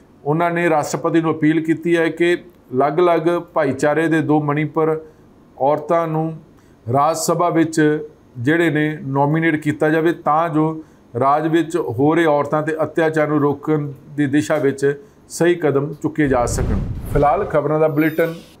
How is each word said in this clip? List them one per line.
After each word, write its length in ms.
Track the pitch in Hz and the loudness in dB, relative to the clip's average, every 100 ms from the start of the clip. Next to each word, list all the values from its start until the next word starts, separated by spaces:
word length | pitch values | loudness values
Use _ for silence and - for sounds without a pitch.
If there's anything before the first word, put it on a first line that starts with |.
| _ - | _ -10
ਉਹਨਾਂ 260 | 143 156 170 | -4 0 0
ਨੇ 180 | 170 175 | 0 0
ਰਾਸ਼ਟਰਪਤੀ 500 | 156 143 151 165 165 | 0 -2 -4 0 0
ਨੂੰ 100 | 160 | 0
ਅਪੀਲ 280 | 156 151 160 | 0 2 0
ਕੀਤੀ 320 | 156 156 170 170 | 0 -2 0 0
ਹੈ 120 | 160 | 0
ਕਿ 260 | 156 170 175 - - - | 0 0 0 -4 -20 -8
ਅਲੱਗ-ਅਲੱਗ 560 | 127 143 156 175 165 160 175 170 | 0 0 2 2 2 0 -2 -4
ਭਾਈਚਾਰੇ 520 | 165 147 131 151 147 165 | -2 -2 0 0 2 2
ਦੇ 120 | 160 | 0
ਦੋ 180 | 143 151 | 2 0
ਮਣੀਪੁਰ 520 | 147 143 151 160 156 156 - - - _ _ - | 0 -2 -2 0 0 -2 -6 -20 -20 _ _ -4
ਔਰਤਾਂ 500 | 160 147 151 170 165 | -2 0 0 -2 0
ਨੂੰ 240 | 156 160 160 - - - _ 110 | -2 -4 -8 -16 -20 -20 _ -4
ਰਾਜ 300 | 131 147 156 | 0 2 0
ਸਭਾ 320 | - 165 175 | -2 0 2
ਵਿੱਚ 320 | 165 160 165 151 151 151 - - 123 | 2 0 2 2 2 -4 -18 -20 -6
ਜਿਹੜੇ 320 | 120 165 165 | 0 2 2
ਨੇ 160 | 147 151 156 | 2 -2 -4
nominate 540 | 135 139 143 160 165 156 | -4 -2 0 2 0 0
ਕੀਤਾ 260 | 147 147 151 | -2 0 0
ਜਾਵੇ, 220 | 156 160 | 2 0
ਤਾਂ 360 | 160 147 151 170 | 0 0 0 0
ਜੋ 340 | 151 156 160 - - _ 117 | 0 0 -2 -12 -20 _ -2
ਰਾਜ 260 | 135 147 160 | 2 2 2
ਵਿੱਚ 280 | 165 156 165 | 0 0 -2
ਹੋ 380 | 135 110 147 | -4 0 2
ਰਹੇ 100 | 160 165 | 4 4
ਔਰਤਾਂ 360 | 147 139 156 | 2 0 -2
'ਤੇ 140 | 151 156 | -2 -2
ਅਤਿਆਚਾਰ 460 | 151 - 160 156 147 | -4 0 0 0 0
ਨੂੰ 120 | 151 | 0
ਰੋਕਣ 500 | 143 143 - 156 147 135 - 147 | 0 -2 -2 -2 -4 -10 -12 -4
ਦੀ 100 | 147 | 0
ਦਿਸ਼ਾ 300 | 147 151 151 | 0 0 0
ਵਿੱਚ 280 | 135 135 139 143 - _ - | 0 0 0 -2 -8 _ -12
ਸਹੀ 260 | - 170 | -2 0
ਕਦਮ 380 | 170 151 135 147 156 | 2 2 0 -2 -4
ਚੁੱਕੇ 260 | 151 151 143 | -6 -2 0
ਜਾ 180 | 127 120 | 2 0
ਸਕਣ। 340 | - 120 - - - - | -2 -2 -2 -4 -8 -4
ਫਿਲਹਾਲ 320 | 143 147 175 | 0 2 2
ਖਬਰਾਂ 360 | 214 151 147 156 | 0 -2 0 2
ਦਾ 80 | 156 | 2
ਬੁਲੇਟਿਨ 460 | 147 156 160 165 165 - - | 2 0 0 -2 -4 -16 -14